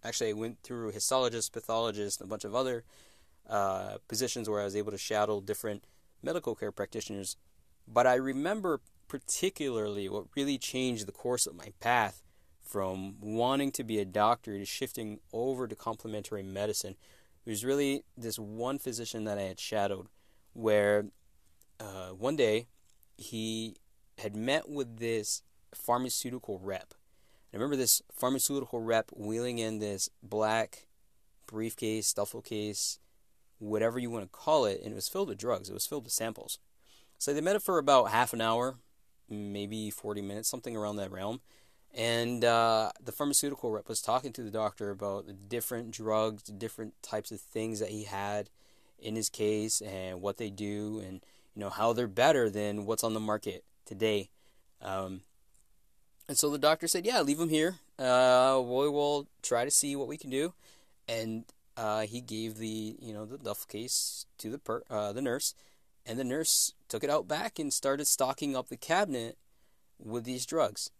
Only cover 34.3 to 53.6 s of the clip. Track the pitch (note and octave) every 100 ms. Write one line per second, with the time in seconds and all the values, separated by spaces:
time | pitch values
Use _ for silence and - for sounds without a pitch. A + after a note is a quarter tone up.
34.3 | - - D#3 A2+ F#2+ G#2+ G#2 - F#3+ G3
35.3 | G2+ A2+ G2+ G2 - - D3 A#2 - A2+
36.3 | A2 - - - _ - - - _ -
37.3 | C#3+ E3 G#3 - F3 C#3 C3+ A2 A2 B2
38.3 | A#2 A2+ A#2 B2+ B2+ - _ _ _ -
39.3 | G#2 G2+ G2+ G2+ A2 G#2+ - G#2+ G#2 G2
40.3 | G2+ A2+ B2+ A#2+ A2+ G#2 G#2 F#2+ F#2+ G2
41.3 | B2 - - _ _ _ - A#2 A#2 A#2
42.3 | A#2+ A#2 A#2 A#2 A2+ A2 - B2+ - C#3+
43.3 | C#3 C#3+ C#3 B2 G#2+ - A2+ - B2 C3+
44.3 | A#2 A2+ G#2+ G#2+ - G2+ G2 G2+ G2 -
45.3 | G2 G2 A#2+ - A#2+ A#2+ A2 A2 G#2+ A2
46.3 | G#2+ - G2+ A2 - A2 - - G#2+ -
47.3 | G#2+ - A2 A2+ G#2+ G#2 G#2+ G#2 G2 G2+
48.3 | G#2 G#2 _ - - _ _ - A2+ G#2
49.3 | - G#2+ G#2+ G#2+ - G#2 F#2+ F#2 F#2 G2
50.3 | G2 A2 G2 G#2 G#2 G#2+ A2 F#2+ F#2+ -
51.3 | - _ - G2+ F#2+ A2+ A#2 A#2+ F#2+ C3
52.3 | D3 A#2 G2+ G#2 G#2 G2+ A2 A2+ A2 G#2+
53.3 | G#2+ G#2+ F#2